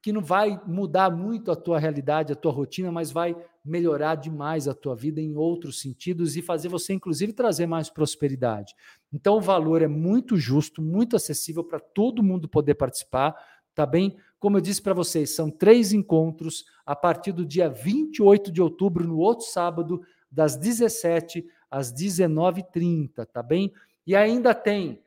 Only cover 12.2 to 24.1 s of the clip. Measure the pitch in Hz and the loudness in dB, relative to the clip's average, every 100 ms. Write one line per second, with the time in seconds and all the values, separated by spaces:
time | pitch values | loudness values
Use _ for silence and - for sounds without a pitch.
12.2 | 196 185 156 156 143 143 131 - - 127 | 2 2 2 2 2 2 0 -4 -6 0
13.2 | 139 - - _ _ - 143 160 196 - | 0 -2 -20 _ _ -4 0 2 0 -4
14.2 | _ _ 202 202 175 202 208 180 170 165 | _ _ 2 2 0 -4 -2 -2 0 -2
15.2 | 143 - 156 - 196 240 208 208 - 165 | -2 -2 -6 2 8 8 8 2 4 2
16.2 | 160 160 160 - - _ - 143 175 170 | 2 -2 -10 -10 -14 _ -8 0 2 0
17.2 | - 175 165 156 165 120 151 254 311 - | -2 -6 -4 0 0 -2 -2 0 -2 4
18.2 | 202 202 202 165 170 - 196 170 170 160 | 8 8 4 0 0 2 0 0 -2 2
19.2 | 185 233 - - 175 170 160 175 - _ | 2 0 -4 -4 -2 -2 -4 -6 -8 _
20.2 | _ 139 156 131 185 233 233 220 170 165 | _ 0 2 2 -2 2 0 0 0 0
21.2 | 165 175 165 _ _ 135 127 123 190 180 | -2 -12 -12 _ _ -6 -6 -4 -4 0
22.2 | 180 156 180 180 185 170 175 165 143 - | 2 2 0 0 -6 -2 0 0 -2 -8
23.2 | 113 120 120 170 196 - _ _ - | -10 -10 -2 0 0 -6 _ _ 0